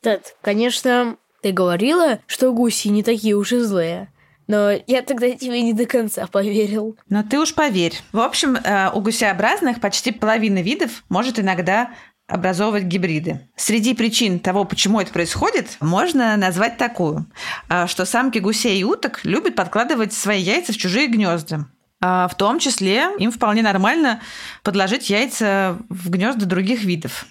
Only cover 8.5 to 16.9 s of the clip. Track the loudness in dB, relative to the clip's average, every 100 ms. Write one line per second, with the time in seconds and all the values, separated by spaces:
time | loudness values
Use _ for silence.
8.5 | 0 0 2 2 0 -2 0 0 2 0
9.5 | 2 0 0 -2 -2 -4 -2 0 2 2
10.5 | 0 0 -2 -2 -4 _ -2 0 0 0
11.5 | 0 2 0 0 -8 -20 _ _ -2 0
12.5 | 0 0 0 0 -2 0 -2 -2 -6 -10
13.5 | -8 0 2 2 2 0 2 0 0 0
14.5 | 0 0 0 2 2 0 -2 -2 0 0
15.5 | 0 -4 -4 0 2 2 2 2 2 2
16.5 | 2 -2 0 -4